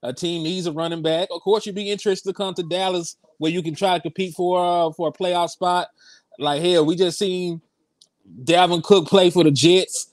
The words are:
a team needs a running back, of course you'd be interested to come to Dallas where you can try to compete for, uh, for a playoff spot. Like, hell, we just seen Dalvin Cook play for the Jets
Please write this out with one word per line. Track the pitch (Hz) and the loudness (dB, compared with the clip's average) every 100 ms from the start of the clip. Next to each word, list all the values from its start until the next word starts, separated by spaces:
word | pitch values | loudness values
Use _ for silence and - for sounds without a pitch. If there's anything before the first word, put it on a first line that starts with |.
a | - | -10
team | 127 175 170 | -6 -6 -4
needs | 160 185 175 | -4 -4 -6
a | |
running | 156 165 170 | -4 -6 -4
back, | 156 160 190 | -2 -2 -4
of | 175 | -6
course | 185 214 208 | 0 0 0
you'd | |
be | 190 202 | -10 -6
interested | 202 - 190 196 | -4 -2 -2 -4
to | |
come | 185 196 | -6 -6
to | 180 | -6
Dallas | 170 175 190 180 170 - _ _ | -6 -2 -2 -2 -6 -14 _ _
where | 156 | -4
you | 175 | -2
can | 160 | -6
try | 156 196 175 | -4 0 0
to | |
compete | 165 - 185 | -4 -6 -8
for, | 160 180 180 | -4 -2 0
uh, | 175 175 165 | 0 0 0
for | 160 165 | -2 -6
a | |
playoff | - 185 175 170 | -4 -2 -2 -2
spot. | - 185 180 170 _ _ _ _ _ | -2 -2 -2 -2 _ _ _ _ _
Like, | 143 143 | -4 0
hell, | 170 175 151 | 2 4 2
we | 170 | 2
just | 185 160 | 0 0
seen | 202 180 180 165 _ _ _ _ _ _ _ 95 | -4 -2 -4 -8 _ _ _ _ _ _ _ -16
Dalvin | 127 175 180 175 | 0 4 4 2
Cook | - 196 156 | 4 4 6
play | 196 185 | 4 4
for | 175 | 4
the | 160 | 4
Jets | 139 143 185 180 - - | 6 6 4 2 -8 -12